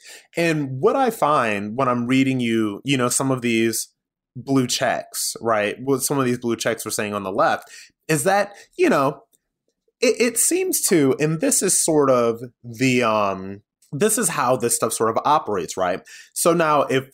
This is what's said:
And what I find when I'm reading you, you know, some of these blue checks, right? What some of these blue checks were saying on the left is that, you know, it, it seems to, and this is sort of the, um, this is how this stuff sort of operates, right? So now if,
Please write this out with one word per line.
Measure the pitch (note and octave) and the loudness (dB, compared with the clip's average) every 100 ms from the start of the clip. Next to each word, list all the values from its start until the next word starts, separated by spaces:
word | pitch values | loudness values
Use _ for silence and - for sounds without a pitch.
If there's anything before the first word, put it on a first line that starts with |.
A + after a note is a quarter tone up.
| - - - - | -20 -20 -10 -2
And | E3+ D#3+ C#3 C3 | 0 0 -4 -2
what | F3+ | 0
I | C#4 C4 | 2 0
find | - D3 D3 A2+ G#2 G#2 | 0 2 2 2 -2 -4
when | A#2 C3 | -2 0
I'm | B2 A#2+ | 0 2
reading | C3 C3 C3 | 2 2 0
you, | A#2+ A2+ G#2+ G2+ | 0 0 0 -4
you | - C#3 | -2 0
know, | B2 | 0
some | - C3+ | 0 0
of | C3 | -2
these | A#2+ A2+ A2+ A2 - _ _ _ _ - | 0 2 0 -2 -8 _ _ _ _ -16
blue | A#2 C3+ B2 | -2 0 0
checks, | - B2+ D#2+ - - - - | 0 -2 -2 -6 -8 -8 -6
right? | A2+ G#2+ G#2 - | -2 0 0 -4
What | B2+ C3+ | -2 -2
some | - C#3+ | 0 0
of | B2+ | 0
these | B2 | -2
blue | A#2+ A2+ | -2 -2
checks | B2+ A2 | -2 -4
were | - | -6
saying | - G#2+ | -6 -4
on | G#2 | -4
the | F#2+ | -4
left | G2+ D#3 G#2+ - - - _ - | -2 0 -2 -6 -20 -20 _ -4
is | D#3 | -2
that, | D3 G3 G3+ - - - | 2 0 -2 -8 -18 -2
you | F4 | 2
know, | E3+ C#3 D3+ _ _ _ _ _ _ _ _ | 4 2 -2 _ _ _ _ _ _ _ _
it, | B3 - | 0 2
it | B3 A#3+ | 0 0
seems | - F4 F#4+ - - | 0 0 -2 -2 2
to, | F3 C#3 - | 4 4 2
and | D#3 D#3+ | 0 0
this | C#4 - | 0 0
is | G3+ - | 0 0
sort | - D#3 C#3 | 2 2 4
of | B2 A#2 A2+ B2 - | 4 2 -2 -8 -16
the, | A#2+ A2+ C3 B2 | -16 0 2 4
um, | A#2+ G#2+ G2+ F#2+ F#2+ G2 - _ _ | 4 2 0 -2 -8 -14 -18 _ _
this | D3 G#3+ G#3+ | -2 0 0
is | A3 | -2
how | D3+ B2+ B2+ | 0 0 0
this | A#2 - | 0 0
stuff | A#2 | -2
sort | - A2+ | 0 0
of | A2 | 0
operates, | B2+ D3+ C3 G2+ D#2 - | 2 2 0 -4 -4 -2
right? | F2+ F#2 - - - | -2 -2 -8 -20 -14
So | - F3 | -2 2
now | E3+ D#3 D3+ | 2 2 2
if, | - C3 C3 | 2 0 -2